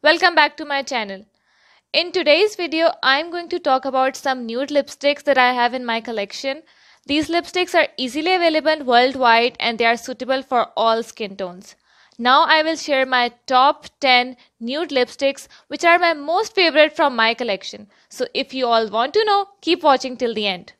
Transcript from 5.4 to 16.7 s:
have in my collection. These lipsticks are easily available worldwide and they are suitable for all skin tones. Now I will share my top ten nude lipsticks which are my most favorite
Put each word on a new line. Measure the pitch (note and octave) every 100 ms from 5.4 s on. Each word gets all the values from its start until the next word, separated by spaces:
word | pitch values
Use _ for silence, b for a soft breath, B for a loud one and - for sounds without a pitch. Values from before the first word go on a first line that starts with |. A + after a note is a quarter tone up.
| B3
have | B3+ A#3+
in | B3+ B3
my | A3+
collection. | A3+ A3 G3+ - C4+ C#4+ b b b b -
These | D4 D4+
lipsticks | E4+ E4+ F4+ F4+ F4
are | D4+ -
easily | B3 C4 D#4+
available | F#4 E4+ D#4 D4 D#4
worldwide | B3+ A#3+ B3+ C4 B3 A3+ A#3+ -
and | A3+ A3+
they |
are | A#3 A#3
suitable | - A#3+ B3 C4
for | C4 B3 - -
all | A3+ A3+
skin | A3+ - G#3 G3
tones. | F#3 F3+ - - b b b _
Now | A#3+ C4+
I | E4 D#4
will | D#4
share | D#4+ - C4+ C4
my | B3+ A#3+ A#3 -
top | B3+ C4+ D4 - _
ten | C4+ B3 B3 B3 b _
nude | A#3 C#4 E4
lipsticks | C#4 B3 - C#4 C4+ - b b
which | D4
are | E4+ E4+
my | F4
most | D#4 C#4+ F4 A4 -
favorite | E4+